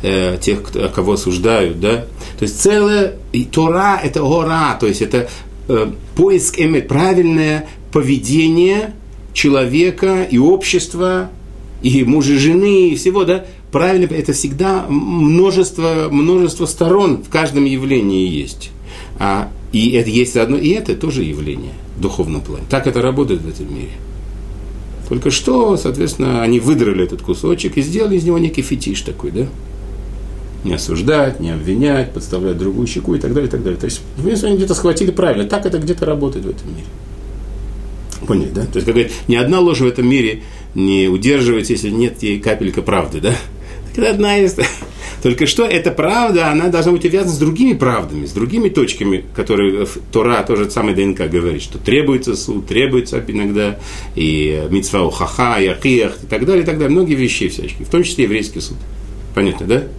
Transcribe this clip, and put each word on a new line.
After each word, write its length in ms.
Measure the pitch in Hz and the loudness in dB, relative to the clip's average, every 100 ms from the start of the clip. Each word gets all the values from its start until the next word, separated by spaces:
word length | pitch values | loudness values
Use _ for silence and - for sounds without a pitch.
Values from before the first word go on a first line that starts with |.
э, 340 | 95 95 92 90 | 0 0 0 0
тех, 220 | - 104 | 0 -2
кто, 240 | - - 98 | -2 -4 -2
кого 240 | - 92 | 0 0
осуждают, 640 | 98 92 90 101 117 90 82 | 0 0 0 2 2 2 0
да? 260 | 101 117 123 - - - | 0 0 -4 -12 -14 -6
То 60 | |
есть 180 | 107 - | -6 0
целая, 540 | 190 208 208 208 196 - - | 2 4 4 4 2 -2 -6
и 120 | 120 | -4
Тора — 560 | 123 - 160 170 202 190 | 0 2 2 2 2 2
это 160 | 151 156 | 0 0
гора, 560 | 139 165 160 160 151 110 | 2 2 2 0 0 0
то 80 | 110 | 0
есть 140 | 98 | 0
это, 280 | 113 123 120 - - - - | 0 0 -2 -8 -16 -14 -2
э, 240 | 120 107 101 - - | 0 0 -4 -8 2
поиск 440 | 190 185 - - | 4 4 2 0
эмет, 280 | 160 156 - | 2 2 2
правильное 800 | 135 185 180 170 160 156 151 151 - - | 2 4 4 4 4 2 0 -6 -14 -2
поведение 1000 | 151 131 139 104 147 160 165 180 202 214 - - - - | 0 2 0 2 4 4 4 4 4 -2 -10 -16 -16 -10
человека 880 | - 147 139 127 139 180 175 190 190 185 | 0 2 4 2 4 2 2 2 2 2
и 80 | 120 | 4
общества, 920 | 143 190 - 180 170 170 185 185 185 - - - - - | 6 4 2 0 -2 -2 0 0 -4 -10 -16 -16 -16 -4
и 220 | 123 131 | 2 2
мужа, 300 | 120 151 135 | 4 4 4
и 40 | 143 | 4
жены, 520 | 143 170 202 196 180 | 6 6 6 6 6
и 60 | 151 | 4
всего, 280 | 185 196 | 2 2
да? 220 | 175 185 - - - | 2 0 -2 -18 -4
Правильно, 420 | 143 175 190 175 | 0 4 4 2
это 200 | 160 151 | 0 -2
всегда 520 | 139 180 139 190 185 - | 0 -2 0 0 0 0
множество, 1200 | 143 143 170 151 165 190 185 180 - 165 160 156 | -2 0 2 4 6 6 4 2 0 0 0 2
множество 540 | 143 156 180 175 - 170 | 2 4 4 2 0 -4
сторон 580 | - 165 190 190 117 | 0 2 4 4 2
в 60 | - | 0
каждом 360 | 156 156 143 139 | -2 0 2 2
явлении 600 | 131 135 131 101 95 92 | 2 2 2 2 2 2
есть. 440 | 76 69 - - - - - - - | -2 -6 -12 -14 -16 -16 -16 -14 -4
А, 300 | 101 98 104 - - | -2 0 -4 -10 -4
и 200 | 110 113 | 0 2
это 180 | 123 117 | 2 2
есть 260 | 113 120 120 | 2 2 2
одно, 220 | 113 143 | 2 2
и 120 | 151 | 2
это 260 | 208 - - | 0 -2 -4
тоже 280 | 160 131 | -2 -2
явление 500 | 82 73 76 64 62 - - - | -4 -4 -6 -6 -10 -12 -14 -6
в 40 | |
духовном 400 | 95 - 80 73 | -6 -2 -2 -4
плане. 240 | - 69 - | -6 -10 -4
Так 180 | 135 131 | -2 0
это 140 | 120 | 0
работает 400 | 123 131 131 90 | 0 0 0 0
в 60 | 78 | -4
этом 260 | 73 73 | -8 -10
мире. 180 | 71 - - - - - - - - - - - - - | -10 -10 -12 -12 -12 -12 -12 -12 -10 -10 -10 -10 -10 -6
Только 240 | 123 135 | -2 0
что, 460 | 143 - 254 226 185 | 0 2 4 4 2
соответственно, 640 | - 131 160 - 131 123 | 0 -2 -2 0 0 2
они 180 | 113 120 | 4 4
выдрали 440 | 120 147 110 92 | 4 4 4 2
этот 180 | 90 - | 0 -2
кусочек 560 | - 87 80 175 190 - | -4 -2 0 0 0 -2
и 40 | |
сделали 340 | 139 185 214 190 | -2 0 2 2
из 80 | |
него 140 | 165 170 | 2 2
некий 240 | 165 160 | 2 -2
фетиш 400 | 127 127 - 101 | -4 -4 -4 -6
такой, 300 | - - 73 | -6 -8 -6
да? 160 | 87 131 - - - - - - - - - - - | -4 -6 -6 -12 -12 -10 -10 -10 -10 -10 -10 -10 -8
Не 100 | - | -6
осуждать, 680 | 82 - 82 113 151 139 - | -4 -2 -2 2 2 2 0
не 120 | 82 | -4
обвинять, 600 | 80 78 104 143 139 127 | -4 -2 0 2 2 -2
подставлять 440 | - - 92 95 87 | -6 -6 -2 -2 -2
другую 300 | 95 98 120 | -2 -2 -4
щеку 280 | - - 85 | -4 -2 -2
и 40 | |
так 140 | - | 0
далее, 140 | 127 131 | 0 0
и 40 | |
так 120 | 127 | -2
далее. 160 | 95 87 | -4 -4
То 60 | 107 | -6
есть, 160 | - - - | -6 -10 -4
в 60 | |
принципе, 240 | 165 220 214 | -2 0 2
они 100 | 196 | 2
где-то 160 | 190 | 2
схватили 380 | 175 175 - 190 | 2 2 2 0
правильно. 340 | - 180 107 101 | 2 2 2 0
Так 200 | 202 196 | -2 -2
это 120 | 175 | -2
где-то 280 | 151 170 156 | -2 -2 0
работает 400 | 151 139 - - | 0 -2 -4 -6
в 40 | |
этом 180 | - - | -8 -8
мире. 160 | 80 - - - - - - - - - - - - - - - | -12 -12 -14 -14 -14 -12 -10 -10 -10 -10 -10 -10 -10 -12 -12 -2
Поняли, 220 | 98 78 | 0 0
да? 160 | 82 117 | -4 -4
То 100 | - | -2
есть, 100 | 101 | 0
как 100 | 117 | 2
говорят, 160 | 120 - - | 0 -4 0
ни 80 | 120 | 2
одна 240 | 127 185 | 2 4
ложь 200 | 175 127 | 4 4
в 60 | 127 | 0
этом 220 | 123 123 | 2 2
мире 360 | 135 110 107 - - - - | 2 2 -2 -10 -16 -10 -2
не 320 | 95 98 95 | 2 4 4
удерживается, 640 | 92 117 143 120 113 101 | 2 2 2 4 2 0
если 160 | 110 107 | -2 0
нет 320 | 110 120 113 | 0 0 0
ей 180 | 107 101 | -4 -2
капелька 420 | 110 107 98 87 | -2 0 -2 -2
правды, 400 | - 98 76 78 | 0 0 -2 -2
да? 120 | 95 123 - - - - - | -2 -2 -6 -14 -14 -14 -10
Так 80 | - | -2
это 120 | 226 | 0
одна 260 | 202 208 202 | 2 2 4
из, 180 | 190 175 120 - - | 2 2 -4 -4 -14
<laughs> 340 | - - - | -14 -14 -2
только 240 | 127 123 147 | 0 2 0
что 180 | - 226 | 2 2
эта 260 | 175 180 | 2 0
правда, 600 | - 156 233 233 175 160 | 0 0 2 2 2 2
она 160 | 151 175 | 2 2
должна 240 | 175 170 | 2 2
быть 140 | 175 170 | 2 2
увязана 260 | 185 180 | 2 0
с 60 | 151 | 2
другими 360 | 151 160 254 | 0 4 4
правдами, 520 | 151 127 113 82 76 71 | 4 2 0 -2 -6 -6
с 60 | |
другими 380 | 98 120 214 208 | -4 -2 0 2
точками, 560 | - 120 - 101 92 - - | 2 0 0 0 -2 -4 -6
которые 500 | 101 - 101 98 98 | 0 2 2 2 -2
в 120 | - - | -6 -2
Тора, 320 | 113 113 113 | 2 2 2
тоже 260 | 95 110 104 | 2 0 0
самое 260 | 117 107 95 | 0 0 2
Д 80 | |
Н 120 | 98 92 | 0 0
К 120 | 85 | -2
говорит, 340 | 87 87 76 | 0 0 -4
что 160 | - - | -6 -6
требуется 580 | - 131 147 127 123 98 | 0 2 2 0 0 -4
суд, 320 | - 107 - | -4 -6 -2
требуется 560 | 113 135 127 120 123 113 | 0 2 0 0 -4 -4
иногда 520 | 107 101 101 101 101 - - - - | -4 -2 0 -2 -4 -10 -12 -10 -2
и 480 | 80 78 76 76 76 | 0 0 0 -2 0
мицва 340 | 95 95 101 | -2 0 0
ухаха, 540 | 85 - 85 - 123 110 | 0 -2 -6 -2 0 2
и 80 | 95 | 0
ахиах, 500 | 85 139 127 107 - | 0 2 2 2 -4
и 40 | - | -6
так 180 | 110 135 | -2 2
далее, 180 | 190 | 2
и 20 | 160 | 2
так 120 | 156 | -2
далее. 140 | 143 | 2
Многие 240 | 160 175 139 | 2 2 2
вещи 320 | 123 - - | 0 0 -4
всяческие, 380 | - - - - | -4 -10 -10 -2
в 40 | |
том 140 | 170 | 0
числе 220 | 175 - 113 | 0 0 0
еврейский 340 | 107 107 - | 0 -2 -8
суд. 180 | - - - - - - - | -10 -10 -12 -12 -12 -12 -8
Понятно, 320 | - 98 - 90 | -2 -2 -2 0
да? 180 | 123 - | -2 -2